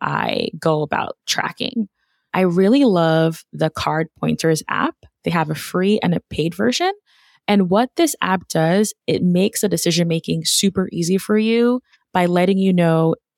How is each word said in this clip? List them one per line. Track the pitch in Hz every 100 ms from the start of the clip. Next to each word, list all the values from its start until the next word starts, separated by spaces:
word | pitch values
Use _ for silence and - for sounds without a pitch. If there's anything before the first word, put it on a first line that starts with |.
I | - - - - - 160
go | 165 151
about | 147 - - - -
tracking. | - - - - 233 202 _ _ _ _
I | 185
really | 185 170 190 269 269
love | 180 165 160 160 160 -
the | 147 156
Card | - - 156 160 -
Pointers | 156 151 160 160 -
app. | - 320 - - _
They | -
have | 170 156
a | 156
free | - 175 190 214
and | 175
a | 170 -
paid | - 160 170
version. | 220 247 359 415 _ _ _ _ -
And | 202 180
what | 196 247 -
this | 320 -
app | 180 185 -
does, | 165 160 190 214 - -
it | -
makes | 180 175 202 -
the | 208
decision-making | 170 175 165 170 165 - 165 160
super | - 202 196 185
easy | - 170 190
for | - 214
you | 220 226 240 254 - _ _
by | 185 175
letting | 175 180 190
you | 190
know | 180 170 160 165 - _